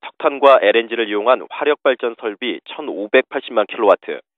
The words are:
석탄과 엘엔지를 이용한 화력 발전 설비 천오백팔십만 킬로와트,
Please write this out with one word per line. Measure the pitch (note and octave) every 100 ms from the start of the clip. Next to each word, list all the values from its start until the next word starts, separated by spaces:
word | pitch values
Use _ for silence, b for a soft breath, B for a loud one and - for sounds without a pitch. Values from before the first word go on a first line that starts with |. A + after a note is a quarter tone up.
석탄과 | - - D#3+ C#3 C#3 C3
엘엔지를 | G2+ A2+ A#2 A2+ A2
이용한 | G#2 A2 B2 -
화력 | - D3 D3
발전 | C#3+ B2+ A#2+ A#2
설비 | A2+ G2+ B2 F2 -
천오백팔십만 | - C#3+ F2+ G#2 C3 - C#3 - A#2 G2+
킬로와트, | - G#2 F2+ - D2 -